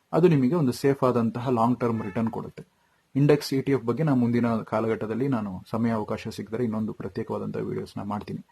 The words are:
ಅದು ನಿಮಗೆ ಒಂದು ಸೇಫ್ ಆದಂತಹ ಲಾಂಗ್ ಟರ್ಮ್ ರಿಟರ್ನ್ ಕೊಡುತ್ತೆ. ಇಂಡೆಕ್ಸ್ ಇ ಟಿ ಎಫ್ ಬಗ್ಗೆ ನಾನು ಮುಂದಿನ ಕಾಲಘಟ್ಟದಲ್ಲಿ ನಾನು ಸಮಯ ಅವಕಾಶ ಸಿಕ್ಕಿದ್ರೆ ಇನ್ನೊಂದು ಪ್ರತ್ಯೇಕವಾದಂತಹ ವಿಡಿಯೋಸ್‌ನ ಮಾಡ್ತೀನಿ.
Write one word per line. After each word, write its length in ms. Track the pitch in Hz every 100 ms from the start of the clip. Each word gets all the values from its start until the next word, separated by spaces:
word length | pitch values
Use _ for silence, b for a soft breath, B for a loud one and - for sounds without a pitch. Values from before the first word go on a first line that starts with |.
| _
ಅದು 140 | 165 175
ನಿಮಗೆ 280 | 147 127 175
ಒಂದು 160 | 135
ಸೇಫ್ 320 | 120 139 135
ಆದಂತಹ 460 | 127 120 117 123 120
ಲಾಂಗ್ 300 | 127 117 123
ಟರ್ಮ್ 240 | 120 110
ರಿಟರ್ನ್ 280 | 110 120 113
ಕೊಡುತ್ತೆ. 440 | - - - - _ _ _ _ 135
ಇಂಡೆಕ್ಸ್ 380 | 147 147 -
ಇ 80 | 135
ಟಿ 100 | 131
ಎಫ್ 120 | 135
ಬಗ್ಗೆ 200 | 113 117
ನಾನು 180 | 160 131
ಮುಂದಿನ 340 | 120 120 117 113
ಕಾಲಘಟ್ಟದಲ್ಲಿ 720 | - 110 113 110 107 110 139
ನಾನು 340 | 123 104 92 -
ಸಮಯ 200 | 113 117
ಅವಕಾಶ 380 | 113 107 107 117
ಸಿಕ್ಕಿದ್ರೆ 360 | 107 101 110
ಇನ್ನೊಂದು 300 | 123 110 110
ಪ್ರತ್ಯೇಕವಾದಂತಹ 640 | - 104 113 110 107 104 107
ವಿಡಿಯೋಸ್‌ನ 420 | 107 - 104 110
ಮಾಡ್ತೀನಿ. 440 | 101 104 - - -